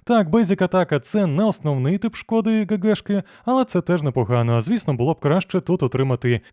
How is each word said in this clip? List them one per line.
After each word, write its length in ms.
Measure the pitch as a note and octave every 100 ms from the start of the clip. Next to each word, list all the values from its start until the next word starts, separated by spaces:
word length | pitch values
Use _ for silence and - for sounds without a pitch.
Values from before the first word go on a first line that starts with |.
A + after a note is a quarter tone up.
Так, 260 | - A#3 E3
Basic 380 | A3 F#3 G3 F#3
Attack — 320 | F#3 E3+ D3
це 240 | - G#3+ F3+
не 180 | C#3+
основний 540 | A3 - D#3 C3+ C3+ F#3+
тип 180 | A3+ -
шкоди 520 | - A3+ A3 A3 G3+
Г 80 | G#3+
Г 180 | G#3+ G#3
шки, 280 | - G3+ - - -
але 200 | C4 B3+
це 160 | F3+
теж 220 | F3 F3
непогано. 580 | C#3+ B2+ G#2+ A#2+ A#2 A#2
Звісно, 320 | C3 A3+ -
було 200 | A#2+ C3+
б 60 | D#3
краще 420 | C#3+ F3+ - F#3
тут 220 | - F3+
отримати 580 | C3 C3 C3+ A#2+ B2 A2+ -